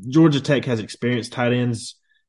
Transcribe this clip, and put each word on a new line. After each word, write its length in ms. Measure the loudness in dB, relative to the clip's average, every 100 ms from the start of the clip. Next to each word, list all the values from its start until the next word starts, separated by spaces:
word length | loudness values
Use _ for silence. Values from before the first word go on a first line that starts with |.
| 0
Georgia 320 | 4 4 4
Tech 260 | 0 0 0
has 140 | -4
experienced 540 | -6 -6 -4 -2 -4
tight 200 | -2 0
ends. 420 | 0 0 -4 -8 -18 _ _